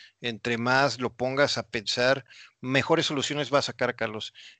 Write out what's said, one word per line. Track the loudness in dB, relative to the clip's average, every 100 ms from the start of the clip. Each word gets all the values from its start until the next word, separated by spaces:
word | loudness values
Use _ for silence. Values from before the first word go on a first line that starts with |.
| -20 _
entre | -8 -6 -4 -2
más | 2 4 2 0
lo | -6
pongas | -4 -2 2 2 0
a | -6
pensar, | -6 -4 2 2 2 -2 -20 -20 _
mejores | -2 0 2 2 2
soluciones | -2 -4 -4 0
va | 0
a |
sacar, | 0 -2 -4 -2
Carlos. | -6 -6 -12 -16 -20